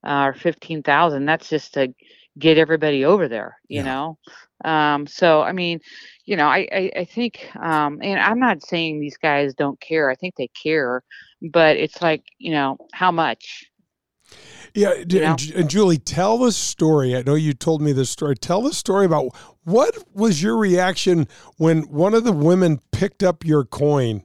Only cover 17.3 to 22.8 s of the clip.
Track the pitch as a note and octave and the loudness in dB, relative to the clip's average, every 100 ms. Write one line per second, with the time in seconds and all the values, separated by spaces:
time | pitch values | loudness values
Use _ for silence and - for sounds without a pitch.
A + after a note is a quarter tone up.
17.3 | D3+ D#3 C3+ - D#3+ D3+ C3+ B2+ - D3 | 0 0 -2 -2 0 0 0 -2 -4 -4
18.3 | C3+ - F3+ C4 G3 - G3 G3 D#3 C3 | -4 -2 -2 -2 -4 -2 2 2 2 -2
19.3 | - - _ E3 G#3+ D#4+ A4+ - G3+ A3+ | -10 -20 _ 0 2 2 -2 -14 -2 0
20.3 | D#3 G3+ A3+ G#3 F3 F3+ F#3 - E3+ C3+ | 2 0 0 2 2 0 0 0 2 0
21.3 | - - _ D#3+ D#3+ D3 D3 F#3 A3+ A#3 | -6 -20 _ 2 2 0 0 2 2 2
22.3 | E3 D3+ F#3 F3+ D3 | 2 4 4 2 0